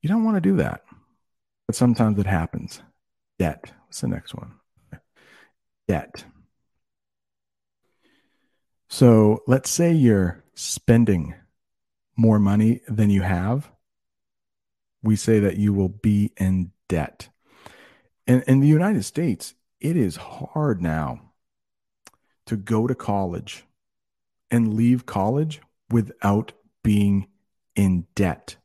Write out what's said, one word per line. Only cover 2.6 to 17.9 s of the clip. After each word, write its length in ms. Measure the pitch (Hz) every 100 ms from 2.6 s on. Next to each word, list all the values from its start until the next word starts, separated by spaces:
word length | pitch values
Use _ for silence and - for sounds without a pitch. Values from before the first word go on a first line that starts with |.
| - - _ _ _ _ _ _
Debt. 340 | 180 - - _ _
What's 140 | -
the 80 | -
next 260 | - -
one? 180 | - - - _ _ _ - _ _ _ - _ _ _ _ -
Debt. 360 | 175 - - - _ _ _ _ _ _ _ _ _ _ _ _ _ _ _ _ _ _ _ _ _ _ _ _ _ _
So 540 | - 127 110 107 110 -
let's 220 | 131 -
say 220 | - 170
you're 520 | 165 123 104 90 85 _
spending 800 | - - - - 117 110 92 71 - _ _ _ _ _ _ _ -
more 220 | 113 107
money 420 | 101 104 110 120 -
than 240 | 107 104
you 120 | 98
have. 500 | 95 90 95 127 - _ _ _ _ _ _ _ _ _ _ _ _ _
We 140 | 110 107
say 240 | - 110
that 160 | 101 85
you 160 | 104
will 160 | 98 92
be 440 | - 107 104 104 -
in 340 | 95 92 90 _ _
debt. 400 | 85 76 _ - _ _ _ - - -